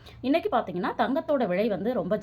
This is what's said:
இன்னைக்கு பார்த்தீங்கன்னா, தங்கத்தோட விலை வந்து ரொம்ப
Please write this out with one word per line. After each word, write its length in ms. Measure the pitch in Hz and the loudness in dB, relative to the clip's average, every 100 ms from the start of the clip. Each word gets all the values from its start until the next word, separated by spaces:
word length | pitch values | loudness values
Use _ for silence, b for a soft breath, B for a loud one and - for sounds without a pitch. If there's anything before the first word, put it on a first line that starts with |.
| B B | B B
இன்னைக்கு 280 | 254 330 415 | 0 0 2
பார்த்தீங்கன்னா, 360 | 247 - 175 170 - | -2 -2 -4 -4 0
தங்கத்தோட 440 | - 285 320 285 202 | 0 0 0 0 2
விலை 140 | 180 226 | 2 2
வந்து 180 | 180 208 233 | 0 -2 -2
ரொம்ப 180 | 185 208 | 0 -2